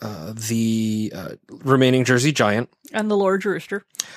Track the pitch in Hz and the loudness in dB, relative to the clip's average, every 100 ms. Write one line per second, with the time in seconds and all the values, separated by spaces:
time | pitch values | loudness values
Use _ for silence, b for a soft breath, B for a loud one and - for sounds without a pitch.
0 | 110 101 80 113 110 113 113 113 110 107 | -14 -12 -12 -10 -4 -2 0 0 -2 -2
1 | 110 - 92 - _ - 135 131 131 127 | -4 -8 -14 -16 _ -8 2 4 6 4
2 | 123 127 139 143 110 104 123 _ - 220 | 4 2 2 2 2 2 -4 _ -10 -6
3 | 214 208 196 190 196 165 - 202 _ B | -2 0 2 0 -2 -6 -6 -12 _ B
4 | B | B